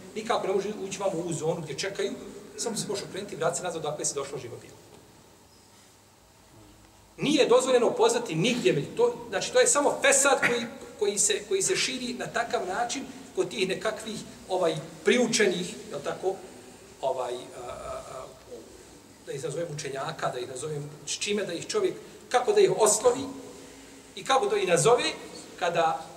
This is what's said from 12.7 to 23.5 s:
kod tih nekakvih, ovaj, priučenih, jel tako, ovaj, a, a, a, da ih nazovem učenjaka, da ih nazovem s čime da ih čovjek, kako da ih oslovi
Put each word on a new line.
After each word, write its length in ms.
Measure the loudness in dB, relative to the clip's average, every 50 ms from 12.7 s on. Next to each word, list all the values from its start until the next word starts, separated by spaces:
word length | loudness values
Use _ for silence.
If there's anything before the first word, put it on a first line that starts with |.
| -2 -2 -2 -2 -4 -6 -8 -10 -12 -16 -16 -6 -2
kod 120 | -2 -2 -2
tih 200 | 0 -2 0 0
nekakvih, 520 | 0 -2 -2 -4 -4 -4 -8 -10 -10 -10 -10 -14 -16 -14 -8 -4
ovaj, 280 | 0 2 2 2 0 -2 -6 -10 -8 -2 2
priučenih, 720 | 4 4 4 4 4 4 4 4 4 2 0 -4 -6 -8 -12 -12 -10
jel 100 | -10 -8 -6
tako, 300 | -6 -6 -4 -2 -2 -4 -4 -8 -16 -18 -20 -20 -20 -20 -20 -20 -20 -10 -4
ovaj, 340 | -4 -2 -2 -2 -4 -4 -6
a, 260 | -8 -10 -12 -14 -14
a, 420 | -12 -12 -12 -10 -10 -10 -10 -10 -10 -12
a, 120 | -12 -12 -14 -14 -18 -20 -18 -18 -16 -16 -16 -18 -20 -20 -20 -20 -20 -20 -20 -20 -20 -18 -12
da 60 | -10
ih 120 | -8 -6 -6
nazovem 240 | -6 -4 -4 -4 -6 -6
učenjaka, 560 | -8 -8 -6 -6 -6 -6 -6 -6 -4 -4 -4
da 80 | -4 -4
ih 100 | -8 -8
nazovem 420 | -8 -8 -6 -6 -6 -6 -8 -10 -12 -12 -10
s 40 | -8
čime 340 | -6 -4 -2 -2 -2 -2 -2
da 80 | -4
ih 140 | -6 -6 -4
čovjek, 280 | -2 0 2 2 0 0 -2 -12 -16 -18 -18 -4 0
kako 240 | 0 2 4 6
da 80 | 6 8
ih 100 | 8 8 8 6
oslovi 460 | 6 4 6 6 4 4 4 2 -2 -8 -10 -12 -14 -14